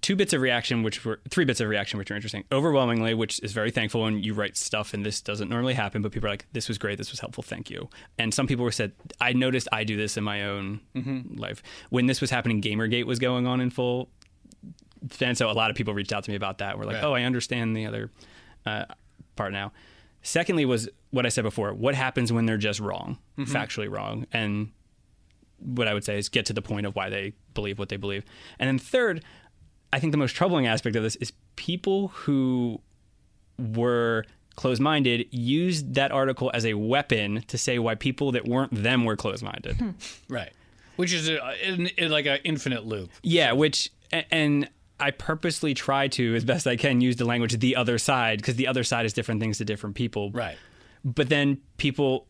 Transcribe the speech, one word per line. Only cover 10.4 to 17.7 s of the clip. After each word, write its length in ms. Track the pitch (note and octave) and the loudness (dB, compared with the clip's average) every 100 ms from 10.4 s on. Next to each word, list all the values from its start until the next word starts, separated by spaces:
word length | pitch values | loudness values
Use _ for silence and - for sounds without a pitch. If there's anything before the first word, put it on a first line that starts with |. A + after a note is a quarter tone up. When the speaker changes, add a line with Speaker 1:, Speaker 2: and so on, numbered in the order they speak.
Speaker 1:
own 380 | G2+ G2+ G2 G#2 _ | -4 -4 -6 -8 _
Speaker 2:
Mm-hmm. 440 | - C3 C3 A#2+ - | -8 -6 -6 -8 -10
Speaker 1:
life." 240 | G2+ G#2 - - - | -8 -10 -12 -20 -2
When 160 | B2 B2 | 2 4
this 120 | C3 | 4
was 100 | C3+ | 2
happening, 320 | B2 A#2+ G#2+ | 0 2 0
Gamergate 440 | G#2 G#2 A2+ A#2+ A#2 | 0 0 0 0 0
was 140 | B2 | 0
going 280 | B2 B2 B2 | 2 2 2
on 140 | B2+ | 2
in 80 | B2+ | 0
full. 400 | - B2 B2 B2+ _ - _ - - - - _ - B2+ - | 0 -2 0 -4 _ -20 _ -20 -20 -20 -20 _ -14 -14 -2
And 160 | B2+ A#2+ | 0 2
so 120 | A#2 | 2
a 40 | |
lot 160 | G#2+ A2 | 2 0
of 80 | - | 0
people 160 | G#2+ | -2
reached 180 | G#2 G2+ | -2 -2
out 140 | G#2 G2 | -4 -4
to 40 | |
me 60 | G2+ | -4
about 220 | G2+ F#2+ | -4 -4
that. 200 | G2 G2+ | -6 -6
We're 60 | G#2 | -6
like, 100 | A2 | -2
Speaker 2:
Right. 80 | D3 | 0
Speaker 1:
"Oh, 80 | |
I 100 | C3 | 2
understand 520 | B2 B2+ - B2 A2+ | 2 0 -2 -2 -2